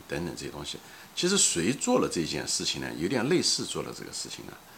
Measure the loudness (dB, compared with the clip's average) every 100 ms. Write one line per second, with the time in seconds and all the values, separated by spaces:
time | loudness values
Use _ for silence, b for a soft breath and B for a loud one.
0 | -4 -4 -2 -4 -8 -8 -8 -10 B B
1 | B 0 2 4 4 4 2 2 4 4
2 | 4 2 0 -2 -2 -2 0 -2 -4 -2
3 | 0 2 4 4 4 2 0 -4 -6 -8
4 | -10 -8 -8 -10 -12 -16 -18